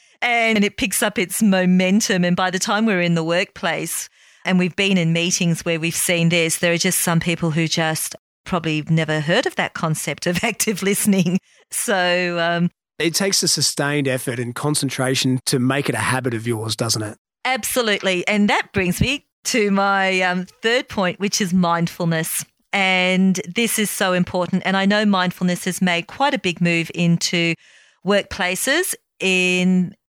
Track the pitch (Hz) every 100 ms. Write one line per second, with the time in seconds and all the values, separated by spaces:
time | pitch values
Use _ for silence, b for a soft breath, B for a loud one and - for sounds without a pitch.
0 | b b 240 233 226 214 202 - 226 -
1 | 208 202 180 - 214 190 180 185 185 202
2 | - 185 175 180 185 180 208 208 226 185
3 | 175 170 160 175 202 - 180 151 165 -
4 | - b b b - 185 180 175 196 185
5 | 165 170 170 - 175 160 175 165 165 -
6 | - 170 165 175 165 - 175 170 190 -
7 | - 165 175 165 165 156 160 - 160 156
8 | - - _ _ - 180 165 151 147 160
9 | 156 156 151 202 370 - 170 - 160 151
10 | - 147 175 175 233 202 220 185 190 208
11 | - 190 175 185 b b b - - 190
12 | 180 180 180 170 170 170 175 _ _ -
13 | 165 151 196 190 180 - 135 - 143 147
14 | 135 127 - 120 120 120 147 151 139 -
15 | 131 131 131 127 - 135 127 139 - 113
16 | 107 127 123 117 117 113 110 110 117 113
17 | 107 - _ _ 254 254 - 254 220 202
18 | 196 180 180 208 208 254 - 202 180 -
19 | 240 285 _ _ - 254 208 196 196 196
20 | 190 185 185 180 180 - 226 247 - -
21 | 180 - 202 - 190 185 170 170 175 -
22 | 170 160 160 - - _ _ 202 190 185
23 | 185 185 190 180 175 233 226 - 208 -
24 | 190 180 180 180 175 185 185 196 196 208
25 | 214 190 180 - 180 175 185 - 185 170
26 | 165 - 277 277 185 170 170 170 160 -
27 | 170 170 - 175 170 165 b b b b
28 | 180 202 - - 180 185 262 311 381 -
29 | _ - 190 185 180 180 180 185 175 -